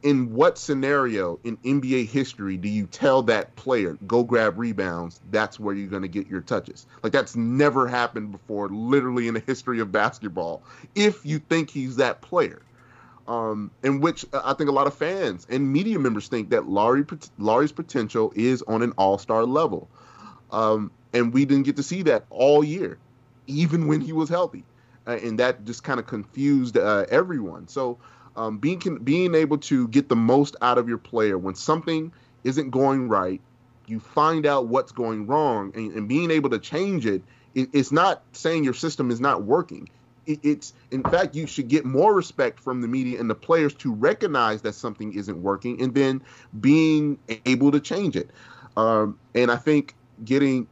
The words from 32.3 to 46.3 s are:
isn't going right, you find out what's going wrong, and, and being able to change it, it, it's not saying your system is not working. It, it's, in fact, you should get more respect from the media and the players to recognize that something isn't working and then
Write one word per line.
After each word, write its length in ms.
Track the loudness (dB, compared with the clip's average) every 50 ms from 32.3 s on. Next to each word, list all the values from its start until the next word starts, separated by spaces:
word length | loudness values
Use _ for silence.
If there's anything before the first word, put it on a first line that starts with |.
| _ _ _
isn't 240 | -2 -2 -2 -4 -2
going 400 | 0 2 2 2 2 0 0 0
right, 320 | 0 0 0 -2 -4 -6 _ _ _ _ _ _ _ _ _
you 120 | -10 -10 -10
find 460 | -10 -4 0 2 2 2 2 2 2
out 220 | 2 2 2 0
what's 260 | 0 0 -2 -2 -2 -6
going 340 | -6 -4 -4 -4 -6 -4
wrong, 460 | -2 0 2 2 2 0 -2 -4 -6 -8
and, 160 | -8 -10 -8 -8
and 140 | -8 -4
being 240 | -2 -2 0 0 2
able 200 | 0 0 0 0
to 80 | -2 -2
change 460 | -4 -6 -4 -4 -2 -2 -2 -2 -2
it, 180 | -2 -2 -2 -6 _ _ _ _ _ _
it, 140 | -4 -4 0 0
it's 180 | 0 0 2
not 320 | 2 4 4 4 2 -2 _ _
saying 320 | _ -6 -2 -2 0 0 0
your 100 | 0 -2
system 380 | -2 -4 -6 -4 -2 -2 -2
is 80 | -2 0
not 240 | 0 0 0 0 0
working. 460 | 0 0 0 0 -4 -12 -18 -18 -20 _ _ _ _ _ _ _
It, 120 | -6 -6 -2 0
it's, 300 | 0 0 0 -4 -20 _ _ _ _
in 120 | -8 -4 -2
fact, 320 | 0 2 2 2 0 -2
you 120 | -6 -8
should 220 | -6 -6 -6 -2 2
get 160 | 2 2 2
more 280 | 2 2 4 4 6 4
respect 460 | 4 0 -2 -2 -2 -2 -2 -2 -6
from 220 | _ -6 -4 -4
the 60 | -4
media 320 | -2 -2 -2 -2 -2 -4 -4
and 100 | -2 -4
the 60 | -4
players 380 | -4 0 2 2 4 4 2 0
to 180 | -2 -6 -6 -2
recognize 680 | 2 2 2 2 2 -2 0 2 2 2 2 0 -2 -4
that 100 | -6 -6
something 400 | -6 -8 -10 -8 _ -10 -8 -8
isn't 280 | -8 -8 -8 -8 -6
working 400 | -2 -2 -2 -2 -4 -8 -4 -2
and 140 | -4 0 2
then 260 | 2 2 2 0 -4 -6 -12